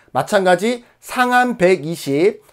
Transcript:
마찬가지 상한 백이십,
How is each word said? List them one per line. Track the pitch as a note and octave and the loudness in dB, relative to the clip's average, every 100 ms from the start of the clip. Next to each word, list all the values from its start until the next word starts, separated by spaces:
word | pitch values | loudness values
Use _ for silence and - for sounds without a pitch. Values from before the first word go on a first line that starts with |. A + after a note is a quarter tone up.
| _ | _
마찬가지 | B2+ - G3+ F#3 F3 G#3+ A#3+ _ _ | -6 -2 0 2 2 0 -4 _ _
상한 | - B3+ B3 B3 B3 A#3+ | -10 -4 0 2 0 2
백이십, | F3+ F#3 D3 E3+ C#3+ C#3 F#3 A3 _ | 2 2 -2 -8 -4 0 0 -2 _